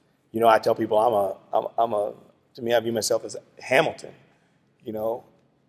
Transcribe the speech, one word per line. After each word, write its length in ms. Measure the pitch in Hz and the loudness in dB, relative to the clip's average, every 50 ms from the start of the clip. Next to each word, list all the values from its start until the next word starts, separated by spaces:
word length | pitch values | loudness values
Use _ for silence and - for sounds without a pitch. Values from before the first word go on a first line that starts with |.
| _ _ _ _ _ _ - | _ _ _ _ _ _ -2
you 80 | 113 | 2
know, 80 | 113 113 | 6 6
I 100 | 110 107 | 6 6
tell 160 | - 120 113 | 4 2 0
people 240 | - 113 107 110 107 | 0 0 0 2 2
I'm 140 | 110 123 113 | 2 4 2
a, 240 | 101 101 95 - - - _ - | 2 0 0 -4 -8 -12 _ -2
I'm, 140 | 110 117 - - - | -2 -2 -2 -2 -2
I'm 140 | 117 120 113 | -2 0 0
a, 220 | 104 104 110 113 - - - _ _ _ _ _ | -2 -4 -4 -8 -12 -20 -20 _ _ _ _ _
to 80 | - 123 | -10 -4
me, 120 | 113 120 | 0 0
I 60 | 117 | 0
view 120 | 110 117 117 | 0 0 -4
myself 320 | 113 101 - 120 110 - | -2 -2 -2 -2 -4 -4
as 120 | 110 - - - _ _ - | -8 -14 -16 -18 _ _ -20
Hamilton, 540 | - - 127 143 160 127 101 - - - - - _ _ _ _ _ _ _ _ _ _ _ _ _ | -6 0 2 2 2 2 -2 -8 -16 -20 -20 -20 _ _ _ _ _ _ _ _ _ _ _ _ _
you 80 | 123 107 | -12 -10
know. 320 | 107 107 113 117 123 - _ _ _ _ _ _ _ _ | -6 -6 -6 -6 -6 -10 _ _ _ _ _ _ _ _